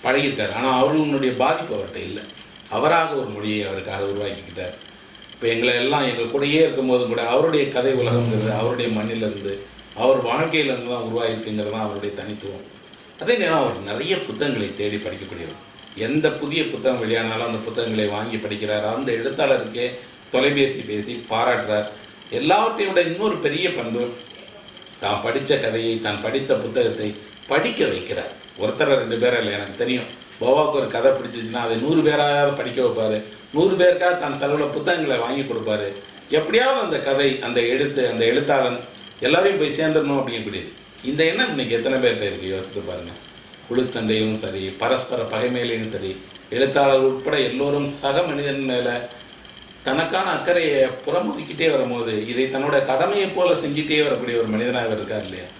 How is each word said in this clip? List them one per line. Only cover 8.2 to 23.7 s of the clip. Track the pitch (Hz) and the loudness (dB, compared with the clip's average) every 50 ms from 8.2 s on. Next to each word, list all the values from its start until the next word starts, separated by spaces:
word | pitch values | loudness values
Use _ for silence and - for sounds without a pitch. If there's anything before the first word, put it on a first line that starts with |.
| 117 113 110 107 107 110 107 107 | 2 2 2 0 0 0 0 0
அவருடைய | 113 113 123 120 120 110 110 | 0 0 0 0 -2 -2 0
மண்ணிலிருந்து, | 107 107 110 113 113 110 104 101 98 98 98 98 98 - - - - - - - - | -2 -2 -2 -2 -2 -2 -4 -4 -4 -6 -6 -8 -8 -10 -16 -20 -20 -20 -18 -6 2
அவர் | 117 131 135 127 120 117 | 4 4 4 4 2 0
வாழ்க்கையிலிருந்து | - 147 165 160 156 156 147 135 127 117 120 120 | 0 0 0 0 2 0 2 0 -2 -4 -4 -4
தான் | 123 120 113 110 | -4 -4 -4 -4
உருவாகிருக்குங்கிறது | 113 117 117 110 110 110 110 107 107 107 104 104 107 | -2 -2 0 0 -2 -4 -6 -6 -4 -4 -4 -4 -4
தான் | 110 107 | -4 -4
அவருடைய | 101 98 101 104 101 - - | -4 -6 -6 -6 -6 -6 -8
தனித்துவம். | 101 104 104 101 - 101 98 - - - - - - - - - - - - - | -10 -10 -10 -10 -10 -12 -12 -12 -14 -18 -20 -20 -20 -20 -20 -20 -20 -20 -12 -6
அதே | - 208 247 226 | 0 0 2 2
நேரம் | 190 165 160 156 | 4 2 4 2
அவர் | 131 113 - 90 95 101 | 2 2 -2 -4 -6 -6
நிறைய | 107 120 147 175 190 - - | -6 -4 0 0 0 -2 -2
புத்தகங்களை | - 104 107 143 139 123 110 101 95 - - | -6 -4 -2 -2 0 0 -2 -4 -4 -4 -4
தேடி | 104 104 104 104 107 | -4 -2 -2 -4 -6
படிக்கக்கூடியவர். | 92 - - 98 92 87 82 82 78 - - - - - - - - - 98 110 | -6 -8 -8 -10 -12 -10 -12 -12 -12 -12 -16 -18 -20 -20 -20 -20 -18 -8 -6 -2
எந்த | 117 143 156 156 151 - - | 0 0 2 2 2 0 0
புதிய | 147 143 156 160 151 - | -6 -2 0 0 0 -2
புத்தகம் | - 117 110 131 123 120 | -4 0 0 0 2 2
வெளியானாலும் | 113 110 117 113 113 113 110 110 113 113 | 0 0 0 0 0 0 -2 -2 -2 -4
அந்த | 113 110 110 | -4 -4 -6
புத்தகங்களை | 117 107 120 117 117 110 107 107 101 104 | -4 -4 -2 -2 0 0 0 0 0 -2
வாங்கி | 104 110 117 110 107 107 | -2 -4 -4 -6 -6 -4
படிக்கிறார். | 101 104 101 107 104 107 107 104 104 | -6 -6 -4 -2 -2 -2 0 0 -2
அந்த | - 127 135 127 113 113 | -2 -2 -2 -2 -2 -2
எழுத்தாளருக்கே | 117 135 - - 151 135 131 113 107 110 107 117 123 123 - - - - - - - - - | -2 -4 0 0 2 2 2 2 0 -4 -4 -4 -4 -4 -6 -8 -16 -18 -20 -20 -12 -2 0
தொலைபேசி | 127 135 143 143 139 135 123 104 - 107 104 | 2 2 4 4 4 2 2 2 -6 -6 -4
பேசி | 107 104 104 120 123 117 - - | -4 -4 -4 -6 -8 -10 -6 -4
பாராட்டுறார். | 110 110 117 123 120 - - 107 107 107 104 - - - - - - - - - - 120 | 0 0 2 2 2 0 0 0 0 0 0 -2 -8 -16 -20 -20 -20 -20 -12 -6 -4 -2
எல்லாவற்றையும் | 135 156 190 214 220 226 - - 202 190 | 2 4 4 4 4 2 0 0 -2 2
விட | - 175 170 160 | 2 2 2 2
இன்னொரு | 165 190 214 214 - - - | -2 -2 0 -2 -2 0 -2
பெரிய | - 175 160 185 175 | -2 -2 0 -2 -2